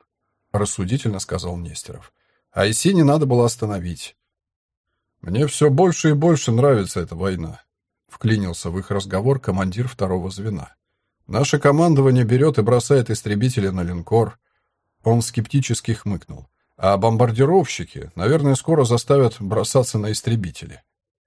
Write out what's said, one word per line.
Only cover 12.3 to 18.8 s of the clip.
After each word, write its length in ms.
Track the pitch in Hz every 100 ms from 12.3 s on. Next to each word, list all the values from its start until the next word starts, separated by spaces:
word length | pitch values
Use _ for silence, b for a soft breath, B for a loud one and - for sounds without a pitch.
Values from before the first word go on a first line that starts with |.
| 127 151 120
и 20 |
бросает 480 | 104 120 - - 117
истребители 600 | 110 104 101 127 123 98
на 120 | 92
линкор». 560 | 87 87 - 113 107 - _ _ _ _ _ _
Он 180 | 113 117
скептически 720 | - - 107 139 131 113 -
хмыкнул. 560 | 110 104 92 - - - _ _ -
«А 200 | 95 98
бомбардировщики, 1120 | 113 113 120 113 139 185 156 - 87 67 71 85
наверное, 380 | 101 160 143
скоро 300 | 131 - 160